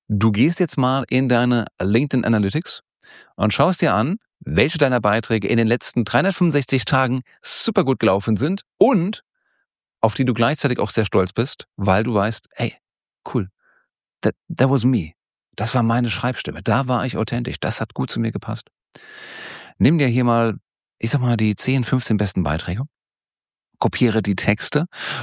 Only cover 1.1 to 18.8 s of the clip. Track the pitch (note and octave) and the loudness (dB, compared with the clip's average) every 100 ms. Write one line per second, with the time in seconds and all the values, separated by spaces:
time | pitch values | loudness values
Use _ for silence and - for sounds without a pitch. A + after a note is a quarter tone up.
1.1 | B2+ C3 A#2+ B2 B2 - - F#2+ A2 C#3+ | 0 2 2 2 2 -2 -4 0 2 2
2.1 | B2+ - A2 G2 - - - _ _ _ | 0 2 2 2 -2 -6 -10 _ _ _
3.1 | - - - G#2+ - D#3 F3+ D#3 G2 B2+ | -20 -16 -4 -2 2 2 2 0 2 0
4.1 | G3+ _ - - D#3 C#3 D#3+ C#3 B2+ G#2 | -4 _ -14 -2 2 2 2 2 2 2
5.1 | A2 - A2+ G2 A#2 A2+ A#2+ - - A2 | 0 0 -2 0 2 2 0 -2 -2 0
6.1 | A#2+ F3 F#3 F3 C#3+ C3+ C3 - C3 B2+ | 2 2 2 2 2 0 -2 2 0 2
7.1 | B2+ - _ - - - G3 C3 C3 G#2+ | -2 -6 _ -2 0 2 2 2 2 2
8.1 | G2 G#2+ G2+ C#3+ G3 - - A#3 G#3 F3 | 2 2 0 0 -4 -4 2 4 4 0
9.1 | A3 _ _ _ _ _ _ _ _ A2 | -4 _ _ _ _ _ _ _ _ 0
10.1 | - B2+ A2 A#2 D3+ C3 B2 G#2 - G#2 | 0 0 0 0 0 -2 -2 -2 -2 0
11.1 | G#2 F#2 - B2+ - - - G2 F#2 A#2 | 0 0 -2 -4 -6 -14 -4 0 0 0
12.1 | G#2+ G#2 A2+ - - A#2+ - _ _ _ | 0 -2 -4 -10 -6 -6 -8 _ _ _
13.1 | _ - A#2+ F#2+ _ _ _ _ _ _ | _ -6 -4 -4 _ _ _ _ _ _
14.1 | _ - - - D#3+ C3 C3+ A#2+ B2 D#2 | _ -4 -4 -6 0 2 4 2 0 -2
15.1 | - _ _ _ - A2 C3 A2+ A#2+ A#2+ | -12 _ _ _ -8 -4 0 0 0 -2
16.1 | - B2+ B2+ - D2 F#2 A2+ C3 B2 F2 | -2 -4 -6 -8 -6 0 0 0 -2 -2
17.1 | - G#2 D#2 - D#2 D#2 - A2+ - C3 | -4 -4 -4 -6 -6 -4 -4 -4 -6 -4
18.1 | - A2+ - - A2+ - _ | -4 -4 -4 -6 -8 -10 _